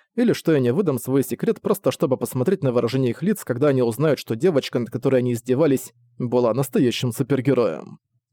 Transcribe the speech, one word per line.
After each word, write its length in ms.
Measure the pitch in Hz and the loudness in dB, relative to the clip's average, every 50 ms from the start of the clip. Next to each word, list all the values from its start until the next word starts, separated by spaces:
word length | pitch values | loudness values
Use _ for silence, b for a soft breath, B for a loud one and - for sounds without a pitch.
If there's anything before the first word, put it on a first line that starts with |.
| _ _ _ | _ _ _
или 180 | 233 247 220 151 | 0 2 2 0
что 200 | - - 165 160 | 0 2 2 2
я 60 | 139 | 4
не 140 | 127 120 123 | 2 2 2
выдам 240 | 175 214 160 135 | 2 0 0 -2
свой 260 | 117 - 127 131 143 123 | -2 -2 0 0 0 0
секрет 380 | - 127 - - 214 214 - | -2 -4 -2 -2 -2 -2 -2
просто 300 | - - 208 - - - | -2 -2 -2 0 0 -2
чтобы 260 | - - 175 139 127 | 0 0 -2 -2 -2
посмотреть 460 | - 123 - - 127 123 - 202 - 143 | -4 -4 -4 -4 -2 0 0 0 0 0
на 80 | 131 | 0
выражение 400 | 117 123 120 113 - 147 131 120 | 0 0 0 0 0 0 0 0
их 100 | 113 - | -2 -2
лиц, 220 | 165 202 214 - - | -2 -2 -2 -2 -4
когда 240 | - 123 - 147 | -6 -4 0 2
они 160 | 151 135 127 123 | 2 2 2 0
узнают, 340 | 117 110 117 147 160 131 | 0 0 0 0 0 0
что 180 | - - - 117 | -2 -2 -6 -4
девочка, 440 | 110 147 190 160 131 - - - 131 | 0 0 2 2 0 0 -2 -4 -4
над 100 | 117 107 | -4 -4
которой 280 | - 120 - 139 131 | -6 -2 0 2 2
они 160 | 127 123 123 120 | 2 2 0 -2
издевались, 600 | 117 - - 127 131 165 147 135 123 - - - _ _ _ _ | -2 -2 0 2 2 4 2 2 0 -2 -8 -18 _ _ _ _
была 380 | - 131 120 123 123 123 113 110 | -8 -4 0 0 2 2 2 2
настоящим 560 | 127 139 - - 214 139 120 110 - - 123 | 0 -2 0 0 2 2 2 0 0 -2 -4
супергероем. 880 | 117 - 131 - 143 131 117 131 131 123 117 92 78 64 - - - - _ _ _ _ _ _ | -2 -4 -2 -2 -2 0 0 2 2 2 2 0 -2 -6 -10 -16 -20 -20 _ _ _ _ _ _